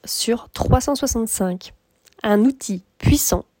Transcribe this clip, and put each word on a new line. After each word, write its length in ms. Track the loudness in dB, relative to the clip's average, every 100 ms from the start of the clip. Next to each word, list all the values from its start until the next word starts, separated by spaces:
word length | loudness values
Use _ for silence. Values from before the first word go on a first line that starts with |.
| -10
sur 420 | -6 -4 -4 -6
trois 320 | -6 2 2
cent 140 | 2
soixante-cinq. 800 | -2 -2 -2 -4 -2 -2 -4 -12 -20 _ _ _ _
Un 240 | 0 4 4
outil 360 | 0 -6 -8 -10 _
puissant 480 | 2 4 2 -2 -4 _